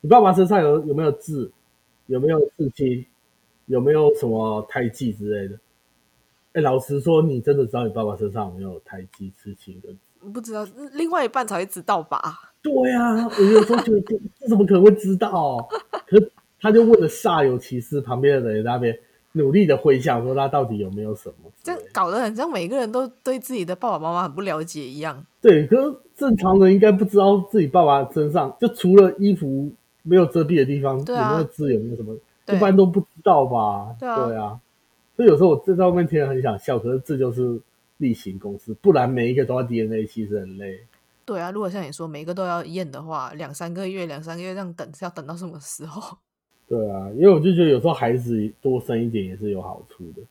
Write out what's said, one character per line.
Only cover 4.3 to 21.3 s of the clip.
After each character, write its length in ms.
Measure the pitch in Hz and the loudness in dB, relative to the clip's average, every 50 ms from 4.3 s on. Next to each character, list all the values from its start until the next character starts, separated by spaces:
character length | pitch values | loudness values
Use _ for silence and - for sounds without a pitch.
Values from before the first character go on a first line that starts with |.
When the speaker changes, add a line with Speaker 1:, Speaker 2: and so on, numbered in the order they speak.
| 113 110 110 110 107 107 107 - | -2 -2 -2 -2 -4 -6 -8 -8
Speaker 1:
胎 200 | - 131 120 113 | -6 -4 -4 -4
记 240 | 110 - 135 117 104 | -6 -4 -6 -6 -6
之 200 | 104 104 104 104 | -6 -6 -6 -6
类 140 | 104 98 | -6 -6
的？” 100 | 95 110 117 _ _ _ _ _ _ _ _ _ _ _ _ _ _ _ _ _ _ _ | -10 -12 -16 _ _ _ _ _ _ _ _ _ _ _ _ _ _ _ _ _ _ _
哎， 80 | 170 | 0
老 180 | 151 135 131 131 | 0 2 0 -2
实 200 | 131 - 143 139 | -2 -2 -6 -2
说， 220 | - 170 165 156 | 2 4 4 4
你 180 | 160 160 135 123 | 4 2 0 -2
真 160 | 113 147 143 | 0 0 2
的 80 | 139 131 | 2 0
知 60 | 117 127 | -2 -2
道 120 | 120 120 | -4 -4
你 80 | 110 95 | -4 -4
爸 100 | 117 110 | -4 -4
爸 140 | 107 101 | -4 -4
身 140 | 92 110 101 | -6 -6 -6
上 160 | 95 110 104 | -6 -6 -8
有 60 | 95 87 | -8 -10
没 100 | 92 98 | -12 -14
有 160 | 98 90 82 | -14 -14 -16
胎 280 | _ _ - 95 92 92 _ | _ _ -18 -18 -18 -20 _
记、 160 | _ 98 95 95 | _ -18 -18 -18
刺 160 | _ _ 104 95 | _ _ -20 -20
青 260 | _ _ - 92 92 | _ _ -20 -20 -20
跟 160 | 95 95 95 98 _ _ 120 120 165 202 202 | -20 -20 -20 -20 _ _ _ _ _ -16 -16
Speaker 2:
不 80 | 247 | -14
知 120 | 220 226 220 | -14 -12 -12
道， 140 | 214 214 190 202 240 285 277 262 | -12 -12 -12 -14 -20 -20 -16 -8
另 140 | 285 339 330 | -6 -6 -2
外 120 | 339 349 277 | -2 -2 -2
一 40 | |
半 180 | 233 - 269 254 | -2 -2 -4 -6
才 140 | 220 196 185 | -4 -6 -6
会 60 | 185 | -6
知 160 | 196 - 185 165 | -8 -10 -12 -4
道 180 | - 208 175 | -4 -4 -4
吧？ 500 | 160 _ - - - 156 160 - - - _ _ _ | -4 _ -8 -8 -6 -8 -12 -12 -20 -20 _ _ _
Speaker 1:
对 280 | 302 277 262 254 254 254 | -2 0 0 0 2 0
啊， 320 | 240 240 240 220 220 233 | 0 0 0 0 0 -2
我 160 | 226 - - 196 | -4 2 4 4
有 200 | 196 220 214 214 | 8 8 6 6
时 120 | 220 233 | 6 0
候 40 | 240 - | 0 2
觉 80 | 240 | 2
得， 100 | 220 202 | 0 0
<laughs> 160 | 190 - 226 208 - 202 _ _ | 0 -2 -6 -6 -6 -12 _ _
这 80 | 277 | -2
怎 100 | 240 226 | 0 4
么 80 | 196 202 | 4 4
可 80 | 185 196 | 6 6
能 100 | 180 185 | 8 8
会 60 | 214 196 | 8 8
知 220 | 208 202 190 196 | 6 0 -4 -2
道？ 520 | 185 - 202 - 170 156 143 127 120 117 - - 440 - _ - 392 - | -2 -2 -2 -2 -2 -2 -2 -4 -6 -8 -8 -10 -10 -10 _ -12 -14 -6
可 100 | _ - | _ 6
是 140 | 214 214 - _ _ _ _ _ _ | 6 6 4 _ _ _ _ _ _
他 120 | - 214 | 0 4
就 120 | 214 226 233 | 6 6 8
问 160 | 220 233 202 | 8 6 6
了 80 | 170 | 6
煞 380 | 151 - - - 214 170 156 143 | 2 -2 -2 -2 0 2 2 2
有 140 | 135 127 120 | 2 0 -2
其 200 | - - 127 123 | -6 -8 -8 -8
事， 220 | 117 - 147 143 | -8 -6 -6 -6
旁 180 | 127 120 127 123 | -4 -4 -6 0
边 220 | 135 139 143 135 | 2 2 2 2
的 100 | 117 113 | 0 -2
人 120 | 107 107 107 | -4 -2 -2
在 80 | 120 | -2
那 80 | 123 123 | -4 -2
边 180 | 120 117 110 - _ _ _ _ _ _ _ | -2 -4 -4 -6 _ _ _ _ _ _ _
努 180 | 160 147 135 | -2 0 2
力 160 | 143 202 202 | 4 4 4
的 100 | 156 139 | 4 2
回 220 | 135 - 156 135 131 | 2 4 2 2 4
想 240 | 123 156 123 117 117 | 2 -2 -2 -2 -2
说 100 | 127 131 | -4 -2
他 140 | 139 139 | -2 -2
到 180 | 139 143 147 127 | -2 -2 -2 -2
底 140 | 113 107 104 | -2 -4 -6
有 100 | 104 92 | -6 -8
没 140 | 98 104 107 | -8 -10 -8
有 100 | 107 107 | -8 -10
什 160 | - - | -10 -12
么 60 | 98 | -20